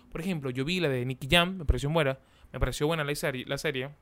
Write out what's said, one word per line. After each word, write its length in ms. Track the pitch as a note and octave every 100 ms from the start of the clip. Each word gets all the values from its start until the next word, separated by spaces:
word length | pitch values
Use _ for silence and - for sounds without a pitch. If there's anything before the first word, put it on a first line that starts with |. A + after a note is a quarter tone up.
| -
Por 120 | D#3
ejemplo, 260 | E3+ E3+ C3+
yo 160 | B2+
vi 160 | C3+ F#3
la 80 | D#3+
de 160 | C3
Nicky 240 | B2 C3 C#3
Jam, 280 | E3+ F3 F#3+
me 60 | C#3+
pareció 240 | B2+ C#3
buena, 280 | D#3+ C#3 C3+ _ - -
me 80 | B2+
pareció 280 | C3 A#2+ D3
buena 180 | E3
la 100 | C#3+
serie, 300 | D3 E3 C3 -
la 120 | C#3
serie. 320 | D#3+ C3+ C3 D3